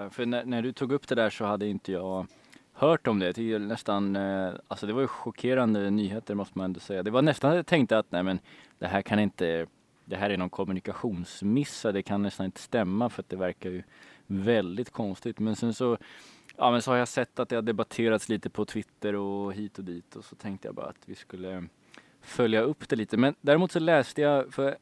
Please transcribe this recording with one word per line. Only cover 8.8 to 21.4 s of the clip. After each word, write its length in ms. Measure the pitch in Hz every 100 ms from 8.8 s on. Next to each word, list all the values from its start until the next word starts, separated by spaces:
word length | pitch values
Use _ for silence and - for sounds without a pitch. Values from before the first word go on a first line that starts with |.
| 92
här 140 | 98
kan 180 | - 104
inte... 460 | 101 - 85 82 82 _ _ _ -
Det 100 | 92
här 140 | 101
är 80 | 92
någon 120 | 90
kommunikationsmiss, 1400 | - 98 92 101 92 123 87 87 - 101 123 143 - 113
det 80 | 98
kan 180 | - 101
nästan 240 | 101 - 95
inte 160 | -
stämma, 480 | - 120 92 101 120
för 120 | -
att 80 | -
det 60 | 95
verkar 340 | 90 - 92
ju 140 | 92 - - - - -
väldigt 640 | 98 104 113 92 98 123
konstigt. 500 | - 104 92 120 107
Men 160 | 110 104
sen 180 | 117
så... 240 | 107 127 113 - - - - - -
Ja, 140 | 123
men 100 | 120
så 100 | 135
har 60 | 123
jag 100 | 120
sett 320 | - 120 -
att 100 | 120
det 60 | 117
har 60 |
debatterats 680 | 113 107 110 - 113 107 -
lite 200 | 107 101
på 160 | - 104
Twitter 500 | 110 - - 104 101
och 380 | 98 101 101
hit 240 | 98 104 -
och 60 | 92
dit, 300 | 87 - 110
och 100 | -
så 100 | -
tänkte 320 | 104 95 -
jag 80 | -
bara 100 | -
att 140 | - -
vi 100 | -
skulle 480 | - 92